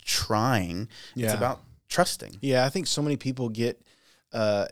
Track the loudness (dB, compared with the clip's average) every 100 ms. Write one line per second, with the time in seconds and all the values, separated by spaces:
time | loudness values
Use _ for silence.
0 | -4 -2 2 2 4 2 0 -4 -8 -12
1 | -12 -4 -2 0 0 -2 -12 -20 -4 0
2 | 2 0 -10 -6 2 4 2 0 -2 0
3 | 0 -2 -4 -4 -4 0 -2 -2 _ _
4 | _ _ _ 0 2 2 0